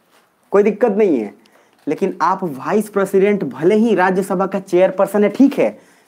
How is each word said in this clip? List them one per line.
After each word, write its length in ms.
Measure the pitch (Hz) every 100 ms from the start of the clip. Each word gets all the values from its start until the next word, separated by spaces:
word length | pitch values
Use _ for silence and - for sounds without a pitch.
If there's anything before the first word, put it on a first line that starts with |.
| _ _ _ _ -
कोई 100 | 196
दिक्कत 340 | 214 202 - 202
नहीं 200 | 208 131
है, 140 | 104 - _ _ _ _ -
लेकिन 300 | 156 190 180
आप 180 | 165 190
vice 440 | 180 131 139 208 208
president 560 | 202 190 196 202 208
भले 300 | 135 127 165
ही 200 | 214 233
राज्यसभा 520 | 185 185 185 185 190 190
का 120 | 196
chairperson 640 | 190 175 185 185 196 208
है, 60 | 208
ठीक 280 | 208 277 208
है, 100 | 117 - _ _